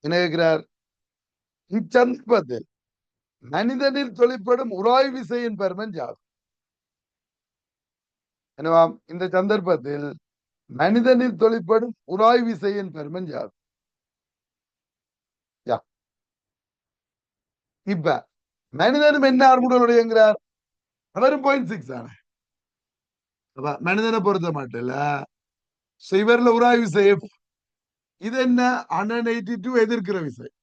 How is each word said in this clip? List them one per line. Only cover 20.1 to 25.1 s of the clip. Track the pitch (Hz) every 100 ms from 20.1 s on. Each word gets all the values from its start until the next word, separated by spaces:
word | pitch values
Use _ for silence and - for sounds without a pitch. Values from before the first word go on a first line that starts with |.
| 220 214 208 _ _ _ _ _ _ _ 196
அவரும் | 262 294 269
பாயிண்ட் | 277 180
சிக்ஸ் | 208 123
தானே. | 127 113 - _ _ _ _ _ _ _ _ _ _ _ _ _ -
அப்ப | 147 143 170
மனிதனை | 202 226 226 196
பொறுத்த | 190 170 147
மட்டும் | 127 117
இல்ல. | 123 135 147